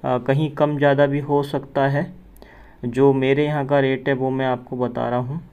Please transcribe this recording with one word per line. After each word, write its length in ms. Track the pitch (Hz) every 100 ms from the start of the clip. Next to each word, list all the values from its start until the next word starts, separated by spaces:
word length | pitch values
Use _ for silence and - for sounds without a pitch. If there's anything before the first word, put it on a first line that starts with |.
| 135
अ, 120 | 127
कहीं 340 | 123 139 156
कम 260 | 139 147 147
ज़्यादा 280 | 143 139 143
भी 140 | 143
हो 240 | 139 143
सकता 440 | 143 143 - 147 135
है। 260 | 143 180 - - - - - - - 123
जो 280 | 117 139
मेरे 320 | 135 131 139 147
यहाँ 200 | 151 135
का 140 | 143
रेट 300 | 135 135 135
है 60 | 131
वो 140 | 131
मैं 160 | 131 131
आपको 320 | 123 123 123
बता 320 | 123 123 120
रहा 100 | 123
हूँ। 220 | 123 160 -